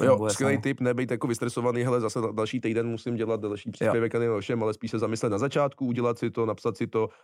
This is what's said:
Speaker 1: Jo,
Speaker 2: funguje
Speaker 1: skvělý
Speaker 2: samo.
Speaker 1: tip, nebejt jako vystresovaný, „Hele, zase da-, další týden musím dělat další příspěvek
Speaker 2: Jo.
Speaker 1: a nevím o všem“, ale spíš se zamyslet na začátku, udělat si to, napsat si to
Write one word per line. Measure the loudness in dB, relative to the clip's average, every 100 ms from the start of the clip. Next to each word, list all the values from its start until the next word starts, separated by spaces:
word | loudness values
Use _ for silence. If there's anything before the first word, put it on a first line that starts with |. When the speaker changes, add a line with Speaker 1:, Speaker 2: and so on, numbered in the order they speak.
Speaker 1:
Jo, | 4
Speaker 2:
funguje | 6 4
Speaker 1:
skvělý | 2 2
Speaker 2:
samo. | 2
Speaker 1:
tip, | 0 0
nebejt | 0 0 -2
jako | -2 -2
vystresovaný, | -2 -2 -2 0 0
„Hele, | 2 2
zase | 0 -2
da-, | -2
další | 0 -2 -2
týden | 0 0 0
musím | -2 -4 -2
dělat | 0 -2
další | -2 -6 -8
příspěvek | -2 2 2 2
Speaker 2:
Jo. | 0
Speaker 1:
a |
nevím | 0 0
o |
všem“, | 0 0
ale | 0
spíš | -2 -4
se | -2
zamyslet | -2 0 0
na | 0
začátku, | 0 0 0 -2 -2
udělat | 0 0 0
si | -2
to, | 0 -2
napsat | 0 -2 -2
si | -2
to | 0 -2 -4